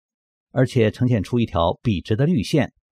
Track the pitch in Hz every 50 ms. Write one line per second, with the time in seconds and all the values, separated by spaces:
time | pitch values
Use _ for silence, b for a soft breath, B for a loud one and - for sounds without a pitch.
0 | _ _ _ _ _ _ _ _ _ _ - 131 131 - - 127 107 107 - -
1 | 127 120 123 101 87 - 123 120 110 - - 85 85 90 - _ - 120 98 80
2 | - - 110 107 139 170 180 120 87 - - 147 110 - _ _ _ _